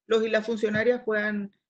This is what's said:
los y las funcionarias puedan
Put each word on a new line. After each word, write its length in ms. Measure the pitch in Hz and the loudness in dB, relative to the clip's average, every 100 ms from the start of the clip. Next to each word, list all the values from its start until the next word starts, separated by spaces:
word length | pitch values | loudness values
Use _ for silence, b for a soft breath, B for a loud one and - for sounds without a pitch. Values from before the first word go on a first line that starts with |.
| - | -2
los 200 | 220 220 | 0 2
y 40 | |
las 160 | 214 214 | 0 0
funcionarias 560 | 226 220 214 233 247 233 | -2 0 2 2 0 0
puedan 480 | 214 214 208 196 _ | -2 -2 -4 -6 _